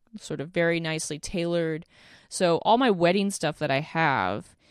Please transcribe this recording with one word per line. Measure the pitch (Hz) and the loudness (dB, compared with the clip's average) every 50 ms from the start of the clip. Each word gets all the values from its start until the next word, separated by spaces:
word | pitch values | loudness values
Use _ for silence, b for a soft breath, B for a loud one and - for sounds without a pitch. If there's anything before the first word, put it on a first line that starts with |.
| _ _ 226 208 | _ _ -20 -18
sort | - - 156 135 | -10 -10 -8 -8
of | 135 170 | -8 -4
very | - 175 170 170 170 165 | -2 0 2 2 0 0
nicely | 165 160 156 156 - - 151 147 | -2 -4 -4 -6 -6 -6 -8 -10
tailored. | - - - 175 170 170 175 170 165 160 156 156 - B B B B B B B B | -10 -6 -4 -4 -2 0 0 0 -2 -2 -4 -6 -8 B B B B B B B B
So | B - - 190 170 165 - | B -4 0 2 2 2 2
all | - - 220 | 4 2 4
my | 247 269 240 | 4 4 4
wedding | 196 170 170 170 185 208 196 202 | 4 4 4 4 4 2 0 -2
stuff | 196 - - 151 151 - | -2 -2 -4 -4 -2 -2
that | 151 139 | -2 0
I | 135 139 | 0 -2
have, | 156 - - 165 165 147 131 113 92 92 101 113 - - - b b b | -2 -2 -2 0 2 2 2 2 0 0 -2 -4 -8 -12 -20 b b b